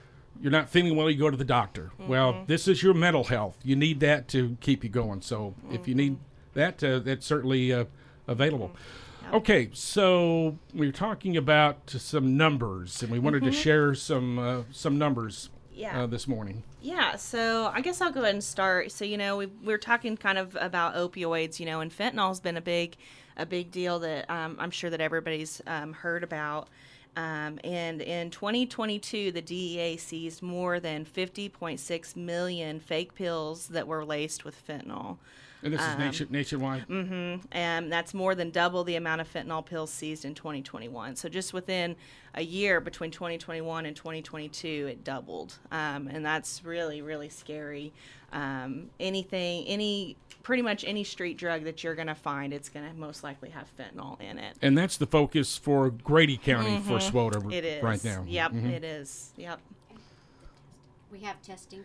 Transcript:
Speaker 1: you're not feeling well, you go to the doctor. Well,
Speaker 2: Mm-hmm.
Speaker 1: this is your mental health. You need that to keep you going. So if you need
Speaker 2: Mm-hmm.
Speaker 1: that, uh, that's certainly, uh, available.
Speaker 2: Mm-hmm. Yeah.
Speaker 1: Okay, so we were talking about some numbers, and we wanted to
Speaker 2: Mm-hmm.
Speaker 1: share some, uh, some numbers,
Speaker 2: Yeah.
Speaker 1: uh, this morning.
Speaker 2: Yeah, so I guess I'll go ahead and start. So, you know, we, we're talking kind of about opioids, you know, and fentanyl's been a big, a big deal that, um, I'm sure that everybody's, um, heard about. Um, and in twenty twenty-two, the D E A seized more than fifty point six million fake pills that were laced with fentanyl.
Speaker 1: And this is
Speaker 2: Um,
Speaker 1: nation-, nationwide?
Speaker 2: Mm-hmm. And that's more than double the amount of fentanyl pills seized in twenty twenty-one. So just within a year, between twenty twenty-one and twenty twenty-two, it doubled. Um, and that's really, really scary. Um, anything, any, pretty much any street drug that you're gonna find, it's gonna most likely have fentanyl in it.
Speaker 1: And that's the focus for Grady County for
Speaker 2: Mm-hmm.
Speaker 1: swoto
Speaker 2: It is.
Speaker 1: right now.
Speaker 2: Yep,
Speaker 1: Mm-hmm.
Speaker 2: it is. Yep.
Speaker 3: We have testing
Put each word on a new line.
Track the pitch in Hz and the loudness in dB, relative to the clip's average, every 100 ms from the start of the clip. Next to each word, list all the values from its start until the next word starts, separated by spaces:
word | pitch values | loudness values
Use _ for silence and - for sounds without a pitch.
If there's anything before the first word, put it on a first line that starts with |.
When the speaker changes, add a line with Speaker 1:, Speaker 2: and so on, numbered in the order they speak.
| - - - - | -20 -20 -20 -4
Speaker 1:
you're | 143 | 4
not | 156 143 | 4 6
feeling | 175 175 | 6 6
well, | 156 160 | 6 4
you | 143 | 4
go | 151 | 4
to | 135 | 2
the | |
doctor. | 131 123 101 - 87 - 156 | 4 4 4 -2 -10 -8 2
Well, | 131 131 | 6 6
Speaker 2:
Mm-hmm. | 92 98 | 4 2
Speaker 1:
this | 160 190 | 4 6
is | 160 | 8
your | 185 | 8
mental | 170 175 156 | 8 8 6
health. | 120 120 101 - | 4 2 0 -2
You | 131 135 | 2 4
need | 160 143 | 4 6
that | 147 147 123 | 6 6 4
to | 135 123 120 | 2 2 2
keep | - 135 | 2 2
you | 117 | 2
going. | 117 110 98 | 0 0 -2
So | - 110 101 92 - | -4 -4 -4 -8 -6
if | 120 131 | -4 0
you | |
need | 127 143 131 | 4 4 2
Speaker 2:
Mm-hmm. | - - - 143 | -6 -20 -4 2
Speaker 1:
that, | 143 - | 2 4
uh, | 143 127 | 2 2
that's | 127 131 | 2 -2
certainly, | - 151 131 131 127 | 2 2 4 4 4
uh, | 123 117 - - - - | 4 0 -6 -20 -10 -2
available. | 120 147 135 90 | 2 4 2 -2
Speaker 2:
Mm-hmm. | - - - - - - | -8 -16 -16 -16 -16 2
Yeah. | 208 | 4
Speaker 1:
Okay, | - 165 113 | 6 6 4
so | - - 208 190 180 170 165 160 151 - | -2 -2 4 6 8 6 4 2 0 -6
we | 165 143 | 0 0
were | |
talking | - 214 208 190 165 | 2 -2 -2 0 2
about | 139 151 147 147 - | 6 8 8 4 -6
some | 123 - 151 131 135 | -10 -2 2 6 6
numbers, | 160 139 101 92 87 - | 6 4 0 -4 -6 -6
and | 113 | -2
we | 120 | 2
wanted | 143 143 | 4 4
to | 131 | 4
Speaker 2:
Mm-hmm. | 139 | 4
Speaker 1:
share | 156 151 143 | 6 6 6
some, | 131 - 135 123 123 | 4 0 0 0 0
uh, | 123 123 117 | 0 -2 -4
some | - 156 143 | -4 0 2
numbers, | 151 120 110 - - - - | 4 2 -2 -8 -12 -16 -16
Speaker 2:
Yeah. | 170 214 135 | -10 -6 -2
Speaker 1:
uh, | 120 | -2
this | 120 - | -2 -2
morning. | 113 101 110 - - | -4 -4 -8 -12 -12
Speaker 2:
Yeah, | 269 349 247 - | -4 2 2 0
so | - 233 226 226 220 | -4 0 2 2 2
I | 233 | 0
guess | 330 359 | 0 0
I'll | 349 | 0
go | 269 | 2
ahead | 220 | 2
and | 202 | 2
start. | - - 190 180 - | -2 0 2 2 0
So, | - | -4
you | 208 208 | -4 -2
know, | 202 202 | 0 -2
we, | 196 | -4
we're | 214 208 214 | -6 -2 -2
talking | - 233 233 214 | 2 0 0 -2
kind | 202 190 | 0 0
of | 185 - | 0 -2
about | 180 180 170 | -2 2 0
opioids, | 175 175 180 165 165 160 160 | 0 -2 -2 0 0 -2 -4
you | 165 | -6
know, | 160 | -4
and | 160 | -6
fentanyl's | - 226 226 190 185 | -2 -2 0 0 0
been | 180 170 | -4 -4
a | |
big, | 175 175 170 - - - - - | 0 0 0 -6 -20 -20 -16 -10
a | 165 | -6
big | 180 175 | -4 -4
deal | 180 175 175 | -4 -2 -2
that, | 165 147 - | -2 -4 -4
um, | 165 160 - | -4 -6 -6
I'm | 175 | -6
sure | - 175 | -6 -4
that | 165 | -2
everybody's, | 156 160 165 156 156 - - | 0 0 -2 -4 -6 -10 -6
um, | 160 151 | -6 -6
heard | 156 175 170 | -8 -4 -4
about. | 170 156 151 151 - - - - - 170 | -4 -4 -4 -6 -8 -16 -20 -20 -12 -6
Um, | 160 156 151 151 | -4 -4 -6 -8
and | - 175 165 160 | -6 -4 -4 -6
in | - 175 170 | -6 -6 -6
twenty | - 202 240 254 | -6 -2 0 0
twenty-two, | - 214 208 - 214 196 | -2 -4 -4 -6 -4 -4
the | 170 | -4
D | 165 180 180 170 | -6 -6 -4 -4
E | |
A | 170 165 | -4 -4
seized | - 165 165 160 | -8 -10 -10 -10
more | 180 180 180 175 | -8 -4 -2 -2
than | 170 151 | -2 -6
fifty | 156 190 185 - 202 | -6 -6 -6 -6 -10
point | - 165 135 | -8 -8 -8
six | - 170 - | -6 -6 -6
million | 175 175 170 180 175 156 156 | -10 -4 -2 -2 -4 -6 -8
fake | - 160 180 - | -4 -4 -4 -4
pills | 175 165 156 165 - | -4 -2 -4 -8 -6
that | 165 139 | -6 -4
were | 160 | -4
laced | 151 147 156 - | -2 -2 -4 -6
with | 151 - | -12 -14
fentanyl. | - 143 - - 101 - - - - - | -12 -10 -10 -10 -10 -12 -16 -20 -20 -8
Speaker 1:
And | 147 | -2
this | 151 | 0
is | 160 | 0
Speaker 2:
Um, | 143 | 0
Speaker 1:
nation-, | 143 131 147 | -2 -2 -4
nationwide? | 143 143 143 135 131 - | -2 -2 -2 -2 -4 -4
Speaker 2:
Mm-hmm. | 190 185 185 175 180 - | -4 -4 -6 -6 -8 -6
And | 170 170 165 165 | -4 -2 -2 -2
that's | 170 170 | -2 -2
more | 196 185 | -2 0
than | 185 170 | 0 0
double | 170 175 180 | 2 2 2
the | 175 170 | -2 -2
amount | 165 160 | 0 -2
of | 160 | -4
fentanyl | 170 160 160 | -6 -6 -6
pills | - 165 156 | -6 -8 -8
seized | - 156 156 | -6 -8 -6
in | 139 | -8
twenty | 156 160 143 | -10 -8 -8
twenty-one. | 135 - 117 120 113 135 | -10 -12 -10 -10 -10 -8
So | 170 | -6
just | 185 185 | -6 -6
within | 180 180 185 170 170 - - - | -6 -4 -2 -2 -4 -14 -20 -12
a | - | -8
year, | 165 185 202 170 | -6 0 2 2
between | 165 - 165 | 2 -6 -8
twenty | - 175 165 | -6 -6 -6
twenty-one | 170 160 165 160 156 | -8 -8 -6 -6 -6
and | |
twenty | 147 165 160 | -10 -10 -10
twenty-two, | 156 156 151 - 165 147 139 | -10 -10 -10 -8 -6 -4 -6
it | 120 | -8
doubled. | - 135 139 85 85 - - | -8 -8 -8 -10 -10 -14 -10
Um, | 160 151 143 139 | -6 -4 -4 -8
and | 156 | -6
that's | 151 156 - - | -2 -2 -4 -10
really, | 170 170 165 147 | -8 -4 -4 -6
really | 151 151 151 | -8 -8 -10
scary. | - - 151 147 143 151 - - - - | -14 -12 -10 -10 -10 -12 -14 -20 -20 -12
Um, | 147 139 135 131 135 175 - | -6 -4 -4 -6 -8 -10 -6
anything, | 190 190 185 190 175 175 - | -4 -4 -4 -4 -4 -4 -4
any, | 202 208 202 185 - - - | -2 -2 -2 -6 -12 -20 -10
pretty | - 254 | -2 0
much | 233 208 - | 2 -2 -2
any | 208 | -4
street | 202 - 175 - | -4 -6 -6 -4
drug | 170 160 | -2 -2
that | 156 160 | -4 -6
you're | 165 160 | -6 -4
gonna | 160 | -6
find, | 151 156 139 139 | -6 -4 -4 -4
it's | 143 - | -8 -10
gonna | 147 147 165 | -12 -12 -12
most | 151 151 | -12 -12
likely | 147 - 165 | -12 -12 -14
have | 156 - - | -14 -16 -14
fentanyl | 113 - 120 - | -14 -12 -14 -14
in | 98 - | -12 -12
it. | 104 - | -12 0
Speaker 1:
And | 139 143 | 4 6
that's | 185 - | 4 0
the | 147 | 2
focus | 156 143 156 127 - | 4 4 2 0 -2
for | 147 139 131 | 2 4 4
Grady | 117 143 160 151 123 | 0 4 6 6 4
County | 143 123 214 202 | 4 4 4 2
for | 202 117 | 2 2
Speaker 2:
Mm-hmm. | 190 | 2
Speaker 1:
swoto | 123 113 104 101 | 4 4 2 -2
Speaker 2:
It | 175 | -2
is. | 160 151 | -4 -2
Speaker 1:
right | 117 104 | 0 0
now. | 113 95 85 | 0 -4 -2
Speaker 2:
Yep, | 170 165 | 0 0
Speaker 1:
Mm-hmm. | 117 120 | 0 -2
Speaker 2:
it | - | -2
is. | 160 151 139 - - - | -6 -8 -10 -14 -16 -14
Yep. | 170 165 - - - - - - - - - - - - - - - | -12 -12 -14 -20 -20 -20 -20 -20 -20 -20 -20 -20 -20 -20 -20 -20 -20
Speaker 3:
We | 202 | -14
have | 208 190 | -12 -12
testing | - 185 - 190 | -14 -18 -16 -18